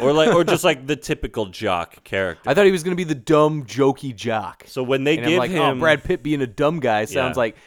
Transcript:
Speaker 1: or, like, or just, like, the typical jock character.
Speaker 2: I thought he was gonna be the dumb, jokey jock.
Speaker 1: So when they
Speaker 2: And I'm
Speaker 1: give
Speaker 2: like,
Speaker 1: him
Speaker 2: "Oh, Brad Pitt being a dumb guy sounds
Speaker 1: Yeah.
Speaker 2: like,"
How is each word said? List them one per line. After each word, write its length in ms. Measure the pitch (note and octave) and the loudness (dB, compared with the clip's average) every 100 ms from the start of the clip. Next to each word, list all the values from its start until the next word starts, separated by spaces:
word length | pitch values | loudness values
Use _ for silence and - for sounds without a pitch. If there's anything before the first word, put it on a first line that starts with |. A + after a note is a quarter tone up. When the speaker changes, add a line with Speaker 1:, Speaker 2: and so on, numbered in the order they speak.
Speaker 1:
or, 120 | B2+ | 0
like, 200 | D#3 D#3 | 4 4
or 100 | F3 | 4
just, 200 | F3 E3+ | 2 2
like, 240 | F3 D#3 C3+ | 2 -2 -4
the 80 | D3 | -6
typical 500 | - D3+ C3+ - G2+ | -4 -6 -6 -6 -8
jock 580 | - G#2+ F2 E2 - | -6 -4 -4 -6 -14
character. 460 | - G2 F#2+ D#2+ - | -6 -4 -4 -4 -2
Speaker 2:
I 60 | D#3 | 4
thought 100 | G3+ | 4
he 60 | |
was 100 | F#3 | 4
gonna 120 | E3+ F3 | -2 -4
be 80 | |
the 100 | E3 C#3+ | -4 -4
dumb, 500 | - D3+ D#3 D#3 A#2 | 2 4 4 0 -6
jokey 500 | A#2 C3+ C3+ C#3 G2+ | 0 0 0 -8 -8
jock. 480 | A2+ A2 F#2 - - | -4 -4 -6 -14 -14
Speaker 1:
So 140 | - | -8
when 220 | B2+ C3+ | -2 0
they 120 | C#3 D#3+ | 0 0
Speaker 2:
And 80 | A#2+ | 0
I'm 20 | |
Speaker 1:
give 60 | F3 | 0
Speaker 2:
like, 120 | E3+ | 0
Speaker 1:
him 100 | F#3 | 0
Speaker 2:
"Oh, 140 | D3+ C3 | 0 2
Brad 240 | D#3+ D3 | 2 0
Pitt 200 | - F#3 | 0 -4
being 180 | D3 D3 | -2 -4
a 60 | B2+ | -4
dumb 320 | G#2 D3 E3 | -2 -2 0
guy 260 | B2 G#2+ G#2+ | 0 0 -2
sounds 320 | C#3 C3 B2+ | -2 -2 -2
Speaker 1:
Yeah. 40 | |
Speaker 2:
like," 160 | A2+ - | -2 -4